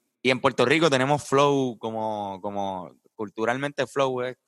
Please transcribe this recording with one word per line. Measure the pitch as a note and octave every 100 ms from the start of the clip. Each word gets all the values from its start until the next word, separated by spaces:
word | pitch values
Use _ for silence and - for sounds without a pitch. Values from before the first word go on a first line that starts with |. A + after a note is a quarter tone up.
| _ _
y | B2+
en | B2+
Puerto | C#3 A#2+ B2
Rico | D#3 D#3+
tenemos | C3+ C3 D3
flow | - C#3 C#3+ C#3 C3 G#2+
como, | A2+ A2+ A2 G#2+ G2+ F#2+
como | G#2 G2+ G2 F#2 D#2 C2 _ -
culturalmente | G#2 A2 A2 C3 C#3+ C#3+ B2+
flow, | C#3 C3+ B2+
es | B2+ B2